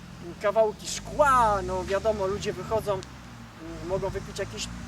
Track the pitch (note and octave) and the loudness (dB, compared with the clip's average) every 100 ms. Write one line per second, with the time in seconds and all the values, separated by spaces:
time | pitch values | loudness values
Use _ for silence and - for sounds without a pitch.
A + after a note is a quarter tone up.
0 | - - F3 E3+ G#3 G#3+ G#3+ - - - | -16 -12 -12 -2 2 4 4 2 -8 -8
1 | - A#3+ D4 B3+ A3 G3+ F#3 F#3 F3 G3 | -4 4 6 8 6 4 0 -2 0 2
2 | A3 G#3+ F#3+ G3+ G3+ F3+ F#3 A3 G3 F#3+ | 2 2 0 0 -4 -4 -2 0 0 -2
3 | - - - - - - D#3+ E3 E3 F#3+ | -4 -16 -16 -16 -16 -14 -12 -8 -2 0
4 | F#3+ G3 - - G3 G#3 - - | 0 -4 -6 -6 -6 -6 -8 -8